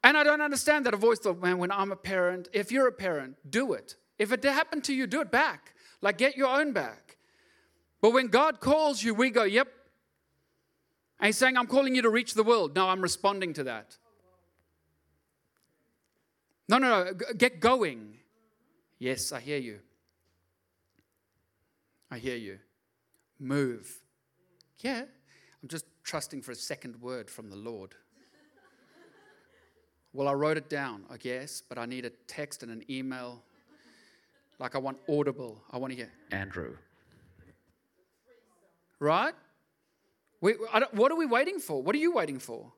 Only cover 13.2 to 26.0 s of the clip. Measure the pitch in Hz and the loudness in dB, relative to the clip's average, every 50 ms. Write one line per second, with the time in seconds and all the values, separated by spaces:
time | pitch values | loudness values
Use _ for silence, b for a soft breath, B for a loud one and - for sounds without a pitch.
13.2 | - 196 202 196 190 175 151 151 139 131 117 110 104 _ - _ _ _ _ _ | 0 0 0 0 -4 -6 -6 -6 -6 -6 -8 -10 -12 _ -20 _ _ _ _ _
14.2 | _ _ _ _ _ _ _ _ _ _ _ _ _ _ _ _ _ _ _ _ | _ _ _ _ _ _ _ _ _ _ _ _ _ _ _ _ _ _ _ _
15.2 | _ _ _ _ _ _ _ _ _ _ _ _ _ _ _ _ _ _ _ _ | _ _ _ _ _ _ _ _ _ _ _ _ _ _ _ _ _ _ _ _
16.2 | _ _ _ _ _ _ _ _ _ - 208 254 269 254 233 196 180 180 190 180 | _ _ _ _ _ _ _ _ _ 4 4 4 6 6 4 4 2 0 -4 -8
17.2 | 233 240 240 190 240 247 240 165 180 226 254 262 214 165 131 113 107 104 107 - | -6 -6 2 2 2 2 2 2 4 4 4 4 2 -2 -2 -6 -14 -18 -20 -20
18.2 | _ _ _ _ _ _ _ _ _ _ _ _ _ _ _ _ 131 127 131 117 | _ _ _ _ _ _ _ _ _ _ _ _ _ _ _ _ -6 -4 -4 -4
19.2 | - - 151 127 117 139 147 143 127 117 104 101 - _ _ _ _ _ _ _ | -6 -8 -8 -10 -8 -6 -6 -6 -6 -8 -14 -16 -20 _ _ _ _ _ _ _
20.2 | _ _ _ _ _ _ _ _ _ _ _ _ _ _ _ _ _ _ _ _ | _ _ _ _ _ _ _ _ _ _ _ _ _ _ _ _ _ _ _ _
21.2 | _ _ _ _ _ _ _ _ _ _ _ _ _ _ _ _ _ _ 135 117 | _ _ _ _ _ _ _ _ _ _ _ _ _ _ _ _ _ _ -14 -8
22.2 | 117 131 123 117 110 98 98 98 _ _ _ _ _ _ _ _ _ _ _ _ | -6 -6 -6 -6 -10 -12 -14 -16 _ _ _ _ _ _ _ _ _ _ _ _
23.2 | _ _ _ _ 139 127 139 143 139 131 120 110 95 - - - _ _ _ _ | _ _ _ _ -6 -4 0 0 0 -2 -4 -8 -12 -18 -20 -20 _ _ _ _
24.2 | _ _ _ _ _ _ _ _ _ _ _ _ - 247 269 233 262 - _ _ | _ _ _ _ _ _ _ _ _ _ _ _ -6 -6 -6 -6 -8 -14 _ _
25.2 | b b b b b b b b - 127 160 160 - _ _ _ | b b b b b b b b -18 -14 -14 -14 -14 _ _ _